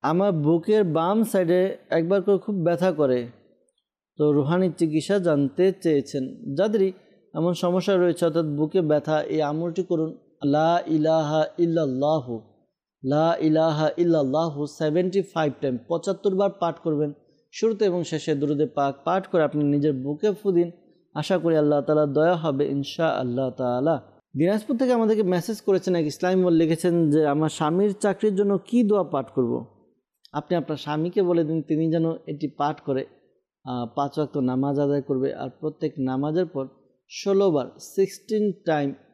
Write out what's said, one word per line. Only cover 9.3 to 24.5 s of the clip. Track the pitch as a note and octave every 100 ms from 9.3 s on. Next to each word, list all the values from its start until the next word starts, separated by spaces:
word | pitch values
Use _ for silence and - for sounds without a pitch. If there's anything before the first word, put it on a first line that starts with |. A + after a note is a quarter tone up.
| D#3
আমলটি | D3 D3+ E3+ E3+
করুন, | F3 E3+ D#3+ - _ _
"লা | C#3+ D3 D#3+ F3 -
ইলাহা | D#3 D3+ D#3+ D3 D#3 D#3 -
ইল্লাল্লাহু, | E3+ E3 D3 B2+ C#3+ D#3 B2+ A#2 G#2+ _ _ _ _ _
লা | C3 D3 D#3+ E3+
ইলাহা | D#3 D#3 D#3+ D3+ D#3 D#3+
ইল্লাল্লাহু" | F3 D#3+ C3+ D3 E3 C#3+ D3
সেভেন্টি | - D#3 D#3 F3+ G3
ফাইভ | F#3 E3 D3+ -
টাইম, | C#3 B2 -
পঁচাত্তর | E3 G3 F3+ G#3
বার | F#3+ G3 G3
পাঠ | E3+ -
করবেন। | E3 D3 D3+ C#3+ _ _ _
শুরুতে | - A3+ G#3
এবং | G#3 F3
শেষে | D#3 D#3 -
দুরুদে | D3 C#3+ C#3+ D3+
পাক | - C#3 C#3
পাঠ | - F#3 F#3
করে | F3+
আপনি | D3+ D3+
নিজের | D3 D3 D3+
বুকে | C3+ C3+ D3 G#3+
ফু | F#3+ G3+
দিন। | F3 E3+ - _ _ _
আশা | D3+ D3+ F#3
করি | E3 D#3+
আল্লাহ | D3 D3
তাআলার | C#3 D3+ D3
দয়া | C#3 D#3+ E3+
হবে | D#3+ C3+ C#3+
ইনশাআল্লাহ | C#3 C#3 - D#3+ - B2+ A#2+ C3
তাআলা। | B2+ B2+ B2 C#3+ D3 - _ _ B2+
দিনাজপুর | E3+